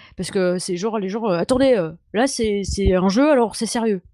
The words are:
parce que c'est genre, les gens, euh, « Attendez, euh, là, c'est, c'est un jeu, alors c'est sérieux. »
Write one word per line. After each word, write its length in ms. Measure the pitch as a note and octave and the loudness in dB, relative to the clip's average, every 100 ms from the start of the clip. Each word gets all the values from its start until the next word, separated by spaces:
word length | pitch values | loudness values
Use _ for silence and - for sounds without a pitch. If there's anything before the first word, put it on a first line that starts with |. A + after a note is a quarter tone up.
| - - | -18 -12
parce 140 | F3+ | -6
que 260 | G3 F3+ F3+ | 0 0 0
c'est 200 | - F3 | -4 -4
genre, 200 | G#3+ G#3+ | -2 -4
les 120 | F#3+ | -4
gens, 180 | A3 A3 | -4 -2
euh, « 80 | E3+ | -2
Attendez, 360 | F3+ B3 C4+ A#3 | 0 2 4 2
euh, 160 | D#3+ E3 _ | 0 -8 _
là, 120 | G3 C4+ | -2 -2
c'est, 360 | - A3 G3+ | 0 -2 -2
c'est 300 | F#3+ - G3 | -4 -2 2
un 160 | F#3 F#3+ | 2 2
jeu, 200 | G3+ D4 | 4 4
alors 260 | C#4 A3 - | 4 2 -2
c'est 100 | A3+ | -4
sérieux. » 340 | A#3+ A3+ F#3+ - | -2 -2 -2 -6